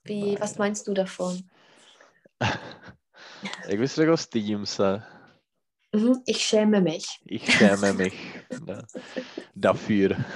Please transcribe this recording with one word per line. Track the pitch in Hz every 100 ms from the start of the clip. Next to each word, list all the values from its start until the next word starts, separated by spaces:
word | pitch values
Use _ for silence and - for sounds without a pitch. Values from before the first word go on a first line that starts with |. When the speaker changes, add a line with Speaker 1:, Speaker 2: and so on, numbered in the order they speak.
Speaker 1:
Wie, | - 208 202 202
was | 208
Speaker 2:
Nein. | -
Speaker 1:
meinst | 202 208 -
du |
davon? | 196 185 - 180 180 185 _ _ _ - _ - _ _ -
Speaker 2:
<laughs> | 117 - - - - - _ - - - 196 - -
Ich | 101
bys | 135 -
řekl, | 156 165
stydím | - 117 104 104 98
se. | - 98 101 - - - _ _ _ _ _ _
Speaker 1:
Mhm, | 214 233 254 -
ich | 214 -
schäme | 214 214 208
mich. | 170 175 - - -
Speaker 2:
Ich | 110 -
schäme | 170 104 98 101
Speaker 1:
<laughs> |
Speaker 2:
mich | 95 92 - - - - - -
da-, | - - - - - 254 - -
dafür. | - 98 92 - 104 95 95 -